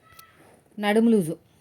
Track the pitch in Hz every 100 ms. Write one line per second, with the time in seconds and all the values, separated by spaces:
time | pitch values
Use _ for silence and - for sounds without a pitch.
0 | _ _ - _ _ _ _ - 208 208
1 | 233 220 160 - _ _